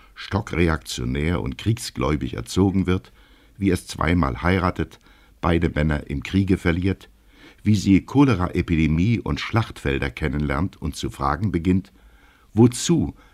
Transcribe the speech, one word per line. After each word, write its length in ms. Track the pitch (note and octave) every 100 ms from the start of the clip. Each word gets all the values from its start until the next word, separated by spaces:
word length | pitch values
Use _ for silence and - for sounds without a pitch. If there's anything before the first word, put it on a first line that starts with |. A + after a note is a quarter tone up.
| - -
stockreaktionär 1300 | - G2+ - D#2+ E2+ D#2 - - B1 C#2 D#2 E2+
und 160 | G#1+ -
kriegsgläubig 800 | G#2+ A#2 - - C2 D2 C2 -
erzogen 520 | - F#2 G2 F#2+ F2+
wird, 240 | F#2 - - - _ _ -
wie 120 | G2
es 180 | F#2 -
zweimal 540 | - D#2 F2 C#2 B1
heiratet, 580 | E2 F#2 F2+ - D#2+ - _ _ _ _
beide 280 | E2+ E2+ D#2+
Männer 400 | D2+ D#2 C#2+ -
im 140 | C#2
Kriege 340 | - F#2+ F#2+ F#2
verliert, 520 | F2+ E2+ F#2+ F#2 - _ _ - - -
wie 120 | G2+ G#2
sie 260 | G#2 F#2
Cholera-Epidemie 1200 | - C3+ C#3 F2+ F2+ F2+ E2+ D#2+ D#2 D#2+ G2+ A2+
und 200 | - D2
Schlachtfelder 680 | - A2+ - - C#2+ C2+ C2
kennenlernt 720 | - D#2 D2 C#2+ C#2 F#2+ -
und 140 | D2+ -
zu 140 | -
fragen 420 | - C#2 D2 G2+
beginnt, 400 | F2 E2 F#2+ - - - _ _ _ _
wozu, 600 | G#2 B2 - - E3 D2 - -